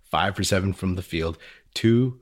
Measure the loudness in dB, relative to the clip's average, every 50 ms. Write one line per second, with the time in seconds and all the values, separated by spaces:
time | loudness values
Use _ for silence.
0 | _ _ 0 0 0 0 -2 -2 -2 0 0 0 0 0 -2 -2 -2 -4 -4 -4
1 | -6 -6 -4 -4 -4 -4 -6 -8 -14 -20 -20 -20 _ _ -4 0 2 4 4 4
2 | 2 0 -2 -8